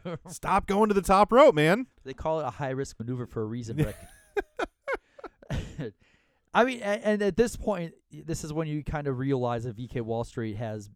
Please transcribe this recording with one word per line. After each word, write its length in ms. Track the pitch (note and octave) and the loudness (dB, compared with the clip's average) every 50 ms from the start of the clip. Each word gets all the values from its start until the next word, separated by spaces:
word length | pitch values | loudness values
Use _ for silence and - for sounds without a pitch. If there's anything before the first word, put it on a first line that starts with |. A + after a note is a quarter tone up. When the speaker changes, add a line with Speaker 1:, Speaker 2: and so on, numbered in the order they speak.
Speaker 1:
<laughs> 260 | - F3+ E3 - - E3+ | -8 -10 -12 -12 -12 -16
Speaker 2:
Stop 380 | D#3+ - - D#3 F#3 - - | -14 -8 -2 0 0 0 0
going 220 | - G3 G3+ A3 G#3+ | 2 2 4 4 4
to 60 | G3+ | 4
the 80 | G3 | 2
top 300 | F3 - F#3+ G3 G#3 - | 4 6 6 6 6 8
rope, 220 | A3 B3+ D4+ C#4 F3+ | 8 10 10 10 8
man. 300 | D3+ D3+ D#3+ F#3 A#3+ C4 - _ _ - | 8 6 4 4 2 0 -6 _ _ -14
Speaker 1:
They 100 | C3 C3+ | -14 -10
call 240 | - - D#3+ D#3+ D#3+ | -6 -4 -4 -2 -2
it 60 | D3 | -4
a 40 | B2 | -4
high-risk 480 | A2+ - D3 C3 C3+ C3 C#3 - - - | -6 -4 -4 -4 -4 -4 -6 -8 -10 -10
maneuver 260 | A2+ A#2+ B2+ A#2+ A#2+ | -8 -8 -6 -8 -8
for 160 | - - A#2 | -8 -6 -6
a 40 | A2 | -6
reason, 320 | G#2+ A2+ B2 A2+ G#2+ A#2+ D3+ | -6 -6 -8 -8 -4 -2 -2
Rick. 180 | D3+ G#2+ G2 - - - - _ _ _ - G4+ - _ _ - - - _ _ _ C#5 B4+ - _ _ _ - - - _ _ - - | -2 -2 -2 -8 -16 -20 -20 _ _ _ -6 -6 -6 _ _ -8 -8 -8 _ _ _ -8 -8 -8 _ _ _ -20 -20 -20 _ _ -10 -8
<laughs> 440 | - - - - - - D3 A2 - _ _ _ _ _ _ _ _ _ _ _ - | -6 -6 -8 -8 -10 -10 -10 -10 -12 _ _ _ _ _ _ _ _ _ _ _ 2
I 100 | G3 A#3 | 2 2
mean, 160 | C4 B3+ A#3 | 2 0 -4
a-, 20 | A3 G3+ G3+ A3 - | -4 -4 -4 -2 0
and 160 | G#3+ G#3+ G3+ | 0 0 0
at 140 | G#3 G3+ E3+ | 0 2 2
this 200 | - A#3+ F#3 - | 2 2 2 0
point, 380 | - - G#3+ G3+ F3 E3 - - _ _ _ | -4 -4 -4 -4 -4 -6 -10 -12 _ _ _
y-, 100 | - D3+ D3+ | -20 -14 -10
this 200 | D#3 D#3+ - - | -8 -8 -8 -8
is 80 | D3+ | -6
when 160 | D3+ D#3+ D#3+ D3+ | -6 -6 -4 -4
you 160 | D3 D3+ C#3 | -6 -6 -6
kind 220 | - D#3+ D3+ D3 | -6 -6 -4 -4
of 120 | C#3 C3 B2 | -4 -4 -2
realize 460 | C3 C#3 C#3 B2+ B2 A#2+ A#2+ A#2 A2+ | -2 0 0 0 0 -2 -2 -4 -6
that 100 | B2+ G#2 | -8 -10
V 140 | G#2+ B2+ A2+ | -12 -12 -8
K 120 | - B2+ | -8 -8
Wall 220 | A2+ A2 A2+ A#2 A2+ | -6 -4 -4 -4 -6
Street 320 | - - B2 A2+ A2 G#2 | -6 -8 -8 -6 -6 -6
has 340 | G#2+ B2 A2 A2 G#2+ G2+ G#2 G2+ | -8 -8 -8 -8 -10 -12 -16 -20